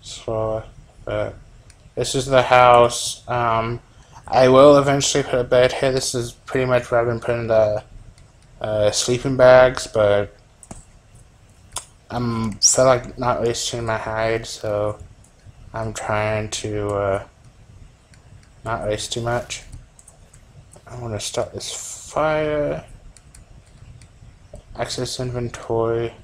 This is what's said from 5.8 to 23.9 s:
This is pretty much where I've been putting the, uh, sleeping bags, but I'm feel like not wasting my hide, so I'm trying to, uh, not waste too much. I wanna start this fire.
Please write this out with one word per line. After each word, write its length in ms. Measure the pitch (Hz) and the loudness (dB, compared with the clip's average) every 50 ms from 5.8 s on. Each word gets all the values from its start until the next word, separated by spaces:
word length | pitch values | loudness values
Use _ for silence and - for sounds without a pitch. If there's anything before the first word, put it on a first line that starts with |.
| - 135 | -2 0
This 240 | 127 135 131 - - | 0 -2 -4 -4 -6
is 160 | 127 117 120 | -6 -6 -6
pretty 340 | - - _ - - 135 131 | -10 -16 _ -6 -4 -2 0
much 240 | 127 127 123 123 - | 2 0 0 0 0
where 100 | - 120 | 0 0
I've 80 | 117 120 | 0 0
been 120 | 120 113 | -2 -4
putting 280 | 113 - 120 117 117 113 | -4 -4 -4 -4 -2 0
the, 360 | 113 110 110 104 104 104 - - - - - - - - - - _ _ _ _ - - | 2 2 4 2 0 -4 -8 -10 -20 -20 -20 -20 -20 -20 -20 -20 _ _ _ _ -18 -12
uh, 320 | - 110 107 107 104 104 | -8 -4 -2 0 0 0
sleeping 460 | 104 - - - 123 127 - 143 131 127 | 0 0 -2 -2 -2 -2 -2 -4 2 6
bags, 480 | 127 127 127 127 127 127 127 - - | 8 8 8 8 6 6 2 -2 -10
but 500 | - - 113 107 101 101 101 101 101 - - _ _ _ _ - _ - - - _ _ - _ _ _ - - _ _ _ _ _ - _ _ - - - - - _ _ _ _ | -6 -2 0 2 2 2 2 0 -4 -8 -20 _ _ _ _ -20 _ -20 -20 -20 _ _ -20 _ _ _ -20 -20 _ _ _ _ _ -20 _ _ -16 -16 -16 -16 -16 _ _ _ _
I'm 440 | 110 120 120 120 117 113 113 110 98 | -8 -6 -4 -4 -4 -4 -4 -4 -4
feel 320 | - - - - - 131 | 0 0 0 2 4 4
like 340 | 131 127 123 123 - - - | 4 4 2 0 -8 -12 -6
not 220 | 127 120 123 - | -2 -2 -2 0
wasting 440 | 110 117 120 - - - - 120 117 | -2 -2 -2 -4 -6 -8 -8 -6 -6
my 120 | 113 110 110 | -4 -6 -6
hide, 500 | - 113 110 110 110 113 113 117 113 - | -6 -6 -6 -4 -2 -2 -2 -4 -4 -8
so 500 | - - - 110 104 104 104 104 107 - - - - _ - - _ _ _ - - - - - - | -14 -10 -6 -4 -4 -2 -2 -4 -6 -8 -14 -20 -20 _ -20 -20 _ _ _ -20 -20 -20 -20 -14 -12
I'm 200 | 113 113 110 107 | -10 -8 -8 -8
trying 560 | - - - 110 104 107 107 110 107 107 107 | -10 -6 -4 -2 -2 0 -2 -2 -4 -4 -6
to, 380 | - - - 117 104 104 104 104 | -8 -8 -8 -6 -6 -4 -4 -2
uh, 400 | 104 101 101 101 95 98 - - _ _ _ - _ _ - _ - - - - _ _ _ _ - - _ - - - - - - - - | -2 -2 0 0 -2 -2 -4 -8 _ _ _ -20 _ _ -20 _ -20 -20 -20 -20 _ _ _ _ -20 -20 _ -20 -20 -20 -20 -20 -20 -14 -8
not 220 | 117 113 - 80 107 | -8 -6 -6 -4 -4
waste 260 | 107 107 - - - | -4 -4 -6 -8 -8
too 80 | 123 | -6
much. 420 | 117 120 120 120 117 - - - - - - - - _ _ _ - - - _ - _ _ - - - - - - - - - _ - | -4 -2 -4 -4 -4 -8 -14 -16 -14 -18 -20 -20 -20 _ _ _ -20 -20 -20 _ -20 _ _ -20 -20 -20 -20 -20 -20 -20 -20 -20 _ -20
I 100 | 120 120 | -16 -12
wanna 200 | 120 117 110 101 | -10 -8 -8 -8
start 340 | - - - - 113 - - | -8 -6 -6 -6 -6 -6 -8
this 180 | 104 - - - - - - - - - - | -12 -12 -12 -12 -12 -12 -14 -16 -16 -18 -8
fire. 720 | - 147 151 156 156 156 156 151 151 151 147 143 151 165 - - - - - - - - _ - - - - _ - - - - - - - - | -4 -2 -2 0 0 -2 -2 -2 -2 -2 -2 -4 -6 -8 -10 -16 -20 -20 -20 -20 -20 -20 _ -20 -20 -20 -20 _ -20 -20 -20 -20 -20 -20 -20 -20